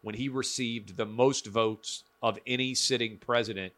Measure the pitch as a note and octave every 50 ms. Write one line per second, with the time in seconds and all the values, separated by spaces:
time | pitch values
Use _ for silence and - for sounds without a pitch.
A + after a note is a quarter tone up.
0 | - G#2+ G#2+ A2 C3 C#3 C3 C3+ B2 - - - B2+ A#2 A#2 A#2 G2+ G2 F#2 G2+
1 | A2 G#2+ G#2+ A#2 B2+ C3+ C3+ - - G#2+ G2 A#2 A2+ A2 A2 G#2+ - - - -
2 | - _ _ _ - A2+ G#2 F#2+ _ B2+ B2+ B2 C3 C3 B2+ - - - C3 A#2+
3 | A#2 A2 G#2+ G2+ - - A#2+ A#2+ A#2 A2 G#2+ F#2+ F#2+ F#2 -